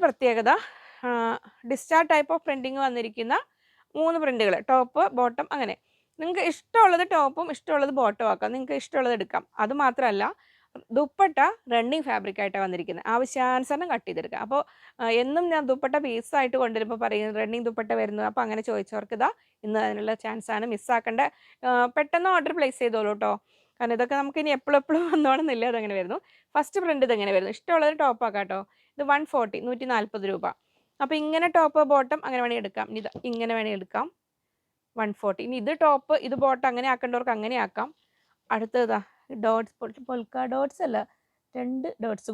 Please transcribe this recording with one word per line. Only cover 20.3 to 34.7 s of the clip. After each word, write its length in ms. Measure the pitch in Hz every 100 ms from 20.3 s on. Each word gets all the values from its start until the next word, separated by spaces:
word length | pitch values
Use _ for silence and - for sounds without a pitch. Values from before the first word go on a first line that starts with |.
| 220 - 214
ആണ്, 120 | 240
മിസ്സാക്കണ്ട. 480 | 208 - 233 233 226 285 - _ _ 254
ആ, 20 | 247 240 302
പെട്ടെന്ന് 320 | 294 339 370
ഓർഡർ 200 | 359 320 330
പ്ലേസ് 200 | 269 -
ചെയ്തോളൂ 300 | 240 220 208 208
ട്ടോ, 100 | 214 208 _ _ _ -
കാരണം 160 | 240 226
ഇതൊക്കെ 180 | 247 277
നമുക്ക് 200 | 277 311
ഇനി 80 | 302 269
എപ്പോഴും 200 | - 285
എപ്പോഴും 240 | 277 320 339
വന്നോണമെന്നില്ല. 520 | 311 277 269 311 233 240
അതങ്ങനെ 220 | 233 214 196
വരുന്നു. 180 | 180 320 _ _ _ 294
ഫസ്റ്റ് 260 | 294 392
പ്രിന്റ് 240 | 349 285 254
ഇതെങ്ങനെ 220 | 220 202 190
വരുന്നു, 160 | 196 214
ഇഷ്ടമുള്ളത് 380 | - 330 302 311
ടോപ്പ് 220 | 285 226 233
ആക്കാം 180 | 202 196
ട്ടോ. 80 | 190 202 _ _ -
ഇത് 60 | 285
വൺ 100 | 285 302
ഫോർട്ടി, 260 | 277 220 233 240
നൂറ്റി 180 | 247 254 233
നാൽപത് 320 | 202 214 196
രൂപ. 120 | 180 180 - _ _ _ -
അപ്പോൾ 120 | 269 311
ഇങ്ങനെ 240 | 302 320 339 339
ടോപ്പ് 260 | 311 311 285
ബോട്ടം 300 | 285 254 311 269
അങ്ങനെ 160 | 254
വേണമെങ്കിൽ 200 | 240 233 202
എടുക്കാം. 200 | 214 214
ഇനി 80 | 220
ഇത് 80 | 208 - 247
ഇങ്ങനെ 220 | 233 226 226
വേണമെങ്കിൽ 220 | 214 196
എടുക്കാം, 260 | 190 214 311 _ _ _ _ _ _